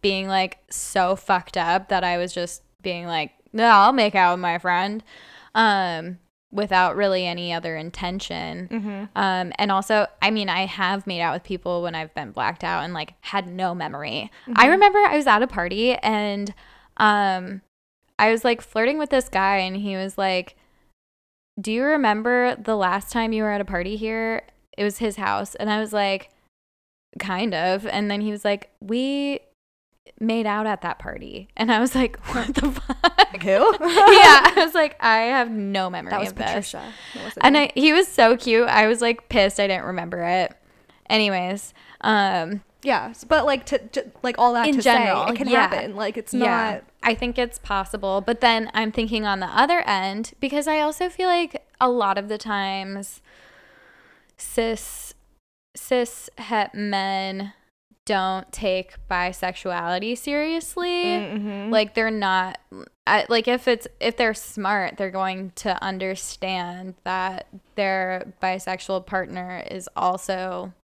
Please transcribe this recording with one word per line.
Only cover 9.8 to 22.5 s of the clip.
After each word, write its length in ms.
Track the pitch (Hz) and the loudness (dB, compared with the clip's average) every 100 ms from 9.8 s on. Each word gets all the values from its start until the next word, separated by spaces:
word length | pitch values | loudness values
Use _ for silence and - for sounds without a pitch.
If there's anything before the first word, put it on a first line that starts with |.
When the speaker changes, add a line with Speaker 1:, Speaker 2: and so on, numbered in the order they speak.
| 196 214 202 - | 2 0 0 0
Speaker 1:
I 100 | 196 | -2
mean, 160 | 220 196 | 0 -2
I 180 | 175 190 | -4 -4
have 380 | - 185 196 196 | -4 -2 -2 -6
made 140 | 175 | -4
out 140 | 170 | -4
with 100 | 156 | -4
people 380 | - 185 - 175 | -8 -8 -4 -4
when 140 | 170 165 | -4 -8
I've 180 | 160 | -10
been 180 | - 135 | -10 -10
blacked 320 | - 110 170 | -4 -4 -4
out 220 | 175 170 151 | -4 -4 -6
and, 80 | |
like, 200 | 175 156 _ | -8 -10 _
had 260 | - 202 180 | -8 -6 -6
no 280 | 180 185 175 | -6 -4 -4
memory. 560 | 151 139 147 156 107 - - | -8 -8 -8 -8 -10 -16 -4
I 40 | 233 | 6
Speaker 2:
Mm-hmm. 60 | 247 | 6
Speaker 1:
remember 280 | 370 403 403 | 8 8 6
I 180 | 415 302 | 4 4
was 100 | 269 | 4
at 140 | 214 | 2
a 60 | 254 | 2
party 480 | - 175 190 240 247 | -2 -4 -2 0 0
and, 580 | - 214 208 202 202 196 - - _ - | 0 -2 -2 -4 -6 -10 -20 -20 _ 0
um, 680 | 214 208 202 185 180 190 _ _ _ _ _ _ | 2 4 2 0 -6 -12 _ _ _ _ _ _
I 140 | 214 | 2
was, 140 | 226 247 | 4 0
like, 160 | 233 | -2
flirting 360 | - 220 226 302 | -4 -2 -2 -2
with 120 | 294 | -2
this 180 | 269 254 | -2 -2
guy 300 | 190 190 196 | -2 0 0
and 180 | 185 190 | -2 -4
he 220 | 202 190 | -6 -6
was 200 | 190 190 | -8 -4
like, 380 | 196 185 180 _ _ _ _ _ _ _ _ _ _ - | -2 -2 -4 _ _ _ _ _ _ _ _ _ _ -10
"Do 140 | 208 | -4
you 100 | 220 | 0
remember 720 | 269 302 254 208 220 247 247 | 2 2 2 2 2 2 2